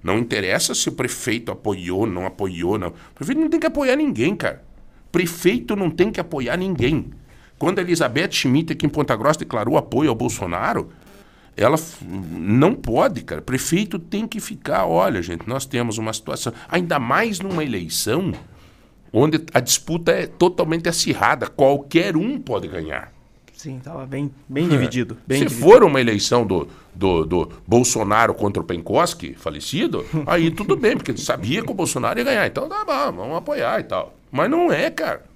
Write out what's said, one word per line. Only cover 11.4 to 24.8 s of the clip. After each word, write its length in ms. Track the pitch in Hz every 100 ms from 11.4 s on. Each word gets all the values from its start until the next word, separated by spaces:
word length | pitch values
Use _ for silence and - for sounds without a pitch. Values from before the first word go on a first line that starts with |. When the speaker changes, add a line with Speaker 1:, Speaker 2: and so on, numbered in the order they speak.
| - -
Speaker 1:
ela 160 | 107 160
f-, 300 | 165 - -
não 720 | 98 82 85 90 117 160 247
pode, 480 | 117 117 269 135
cara. 180 | - 78
Prefeito 560 | - 127 - 175 214 196
tem 300 | - 202 226
que 120 | 220
ficar, 460 | - 214 - 156 180
olha, 380 | 165 190 104
gente, 260 | 85 85 -
nós 160 | 131 131
temos 320 | 120 120 107
uma 160 | 110
situação, 400 | 110 - 135 127 - -
ainda 300 | 175 175 151
mais 400 | 117 151 226 190
numa 240 | 196 175
eleição 680 | 151 104 82 - - 135 185 - - - - _ _ _ -
onde 320 | 107 151 156 160
a 80 | 127
disputa 520 | 123 - - 170 170
é 160 | 190 160
totalmente 600 | - 180 180 156 165 170
acirrada, 600 | 165 - 135 104 143 110
qualquer 680 | - 135 139 - 165 196 160
um 240 | 214 294
pode 280 | 269 104 92
ganhar. 440 | 87 78 65 - - _ _ _
Speaker 2:
Sim, 260 | - 151 131
tava 260 | 135 160 131
bem, 260 | 135 143 135 -
bem 200 | 135 170
Speaker 1:
É. 20 |
Speaker 2:
dividido, 480 | 143